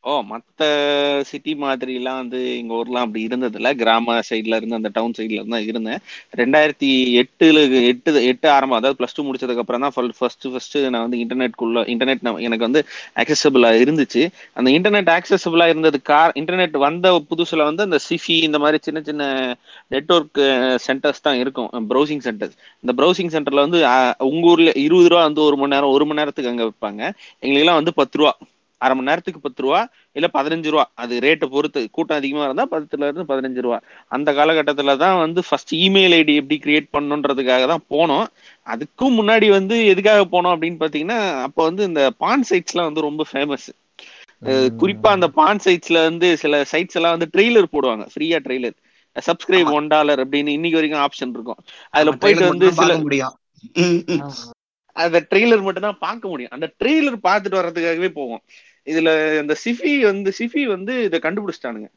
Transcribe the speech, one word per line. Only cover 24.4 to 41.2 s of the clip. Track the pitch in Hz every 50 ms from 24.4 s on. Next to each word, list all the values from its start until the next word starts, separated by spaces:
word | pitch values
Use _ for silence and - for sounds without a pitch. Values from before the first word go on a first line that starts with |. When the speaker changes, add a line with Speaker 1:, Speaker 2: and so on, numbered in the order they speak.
| 170 170
Speaker 1:
ஊர்ல | 175 165 165 160 -
இருபது | 135 139 151 170 180 175 175
ரூபா | 170 175 165
வந்து | 151 151 156
ஒரு | 156 151 143
மணி | 139 139 139 143
நேரம், | 139 143 139
ஒரு | 131 139 151
மணி | 151 151 151
நேரத்துக்கு | 151 143 139 - 139 123
அங்க | 120 120 117
வைப்பாங்க. | 110 104 _ - 104 101 107 123 160 202 _ - - _ _
எங்களுக்கெல்லாம் | - 131 139 139 151 170 175 156 147
வந்து | 170 165
பத்து | - 139 - - 143
ரூபா, | 151 147 - _ - _ _ _ _ _ _ _
அரை | 123 131 131
மணி | 131 127 135
நேரத்துக்கு | 156 175 175 - 170 156
பத்து | 139 147 123 -
ரூபா | 135 135 151 185 226 247 _ _ _ _
இல்ல | _ 139 156 175 -
பதினஞ்சு | 147 139 151 160 165 160 151
ரூபா. | 151 156 131 - _
அது | - 117 120 120 120
ரேட்டு | 120 139 160 156 165
பொறுத்து, | 135 131 143 151 151 - 147 117 107
கூட்டம் | _ - 165 147 160 147
அதிகமா | 139 139 139 151 147
இருந்தா | 135 131 160 247 269
பத்துல | - 160 151 147 - 139 143 143
இருந்து | 143 170 180
பதினஞ்சு | 147 139 135 131 135 127 123
ரூபா. | 123 123 120 113 _ _ - - _ _
அந்த | 127 127 147 151
காலகட்டத்துல | 143 139 147 156 165 160 147 147 147 143 143 139 139 131
தான் | 156 185 190 180
வந்து | 165 156 170 180 175 -
ஃபர்ஸ்ட் | - 139 - - -
இமெயில் | 160 180 190 190 196 190 185
ஐ | 175 165 160
டி | 151 147
எப்படி | 147 139 139 151 147 123
கிரியேட் | 147 147 151 151 _ -
பண்ணணுன்றதுக்காக | 143 147 143 147 147 139 139 139 123 135 127 127 127 127 131
தான் | 165 165 - _
போனோம். | 143 147 165 165 139 156 226 - _ _ _ - - _ _ -
அதுக்கும் | 113 117 147 - _ - 254 269 254
முன்னாடி | 220 214 208 220 226 220 214
வந்து | 196 196 190 190 226 233 226
எதுக்காக | 208 190 180 196 214 214 208 196
போனோம் | 175 - 180 175
அப்படின்னு | 180 180 165 160 165 175 160
பாத்தீங்கன்னா, | 160 156 147 151 151 180 233 233